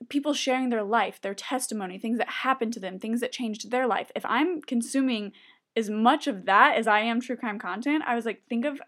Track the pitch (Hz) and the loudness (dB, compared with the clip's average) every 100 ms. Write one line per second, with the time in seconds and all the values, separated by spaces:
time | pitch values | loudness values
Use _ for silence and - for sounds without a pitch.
0 | 240 285 294 285 269 254 254 226 202 226 | -4 -2 0 0 0 2 2 0 2 2
1 | 202 - 196 196 - 269 - 220 185 190 | 0 -2 -8 -8 -4 -4 -4 -6 -6 -6
2 | 226 233 - - 254 - 226 226 190 185 | -2 -2 -2 0 0 2 0 -4 -8 -8
3 | 220 233 - - 233 214 208 247 262 - | -4 -2 -2 -4 -6 -6 -4 0 2 0
4 | - - - 240 330 320 - 240 226 269 | -2 -8 -2 2 2 -2 -2 -2 0 0
5 | 262 220 202 - - _ _ - 208 214 | 0 0 -4 -12 -20 _ _ -4 -2 4
6 | 233 294 285 196 180 202 277 240 220 208 | 4 4 0 -4 4 6 8 6 4 4
7 | 226 233 - - 233 208 180 190 277 311 | 2 -2 -2 -6 -6 -6 -6 -6 -2 0
8 | - 233 226 196 - 233 285 277 | 0 -2 -2 -8 -4 -2 -2 -6